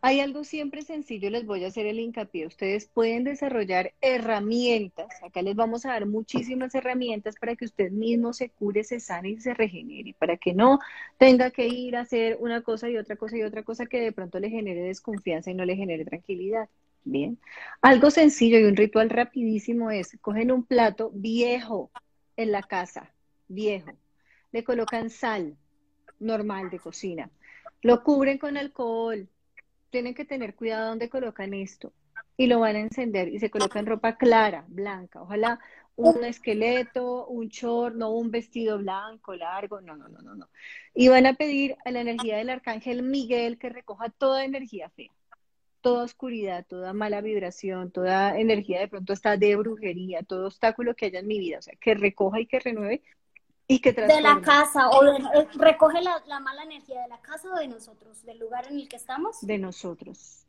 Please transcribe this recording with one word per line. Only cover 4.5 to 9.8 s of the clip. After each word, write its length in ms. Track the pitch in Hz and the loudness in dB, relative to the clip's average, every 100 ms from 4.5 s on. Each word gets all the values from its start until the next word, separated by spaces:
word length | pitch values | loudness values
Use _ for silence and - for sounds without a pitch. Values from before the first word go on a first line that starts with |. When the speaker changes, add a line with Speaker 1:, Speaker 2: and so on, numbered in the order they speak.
| 233 247 233 196 - 208 - | 0 2 0 -2 -10 -16 -16
Speaker 1:
Acá 200 | 175 185 | -12 -6
les 120 | 190 | -4
vamos 320 | 208 226 233 269 | 0 0 -2 -4
a 40 | |
dar 160 | 240 208 | -4 -2
muchísimas 680 | 208 220 254 240 254 254 | -4 -4 -6 -4 -6 -4
herramientas 640 | 262 254 254 247 214 214 208 | -4 -4 -4 -4 -6 -8 -8
para 160 | 233 | -8
que 120 | 233 233 | -6 -8
usted 260 | - 190 | -2 -2
mismo 400 | 202 226 233 233 | 0 0 2 0
se 180 | 240 247 | -4 -8
cure, 320 | _ 208 202 | _ -2 -2
se 160 | 214 240 | -2 -8
sane 300 | - 175 190 | -8 -8 -6
y 120 | 220 | -8
se 140 | 240 | -6
regenere, 640 | 240 220 175 | -2 -2 -2